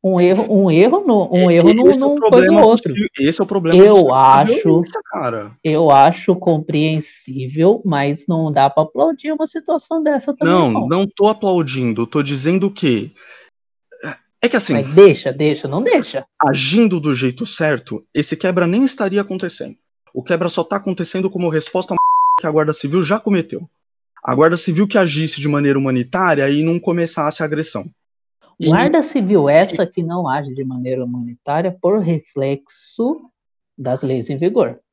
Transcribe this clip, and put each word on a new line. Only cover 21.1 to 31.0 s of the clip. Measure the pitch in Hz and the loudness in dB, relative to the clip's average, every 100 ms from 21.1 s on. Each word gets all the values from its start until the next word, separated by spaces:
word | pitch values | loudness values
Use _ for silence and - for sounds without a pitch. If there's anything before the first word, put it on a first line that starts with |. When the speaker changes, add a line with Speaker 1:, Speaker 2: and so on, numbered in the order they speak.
| 185 190 | -6 -6
Speaker 2:
como | 196 175 | -4 -4
resposta | 156 151 180 185 | -4 -4 -8 -4
a | |
uma... | - 988 - - - | -2 0 0 0 0
que | 165 | 0
a | |
Guarda | 156 151 | -2 -2
Civil | 147 139 170 | -4 -4 -4
já | 156 214 | -2 -4
cometeu. | 214 190 165 - 170 _ _ _ _ _ | 0 -2 -2 -12 -16 _ _ _ _ _
A | - | -6
Guarda | 127 160 175 | 2 2 0
Civil | - 165 202 | -4 -2 0
que | 208 | 0
agisse | 175 147 156 - | 0 -2 -6 -6
de | 147 | -4
maneira | 147 143 135 | -2 0 0
humanitária | 135 127 123 180 185 147 139 | 0 -4 -4 -2 0 0 0
e | 147 | 0
não | 160 170 | -2 -2
começasse | 180 175 165 - 151 - | -4 -4 -4 -4 -6 -6
a | 151 | -6
agressão. | 151 156 - 117 _ _ _ _ _ _ _ | -6 -8 -12 -14 _ _ _ _ _ _ _
E | 160 | 0
Speaker 1:
Guarda | 175 277 320 | 2 2 0
Civil | 302 277 190 202 143 | 0 -4 0 0 4
essa | 156 196 170 180 | 2 2 -2 -4
que | - | -4
não | 165 175 160 | -6 -6 -6
age | 135 139 | -6 -8
de | 131 | -10
maneira | 131 127 127 127 | -8 -8 -6 -6